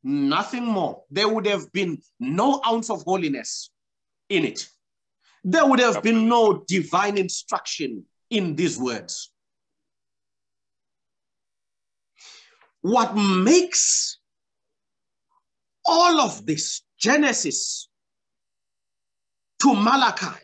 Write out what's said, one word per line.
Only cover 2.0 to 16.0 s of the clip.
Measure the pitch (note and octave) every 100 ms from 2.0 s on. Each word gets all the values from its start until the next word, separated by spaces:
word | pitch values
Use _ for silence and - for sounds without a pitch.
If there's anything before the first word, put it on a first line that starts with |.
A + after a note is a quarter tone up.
| _ _
no | B2+ E3+ B3+ C#4 A3+
ounce | A#3 A3+
of | F#3
holiness | F3 F#3+ D#3+ C3 - - - _ _ _ _ _ _
in | F#3+ C3
it. | - - _ _ _ _ _ _ _
There | F#3 D#4+ C#4
would | B3
have | A#3+ F#3+
been | A3 A3+ A3+
no | A#3+ G#3+ E3+ -
divine | F#3 D3+ F3+ G3+ G3+
instruction | F#3 - - G3 - - C3+ G#2+ - _ _
in | A3 F3+ D3+
these | E3+ A2+
words. | B2 A2 - - - _ _ _ _ _ _ _ _ _ _ _ _ _ _ _ _ _ _ _ _ _ _ _ _ _ _ _ _ _ - - _ _ _ _
What | F3 A#3+ - G#3
makes | G3+ F#3 G3 F4 F4 - - - - - _ _ _ _ _ _ _ _ _ _ _ _ _ _ _ _ -
all | E4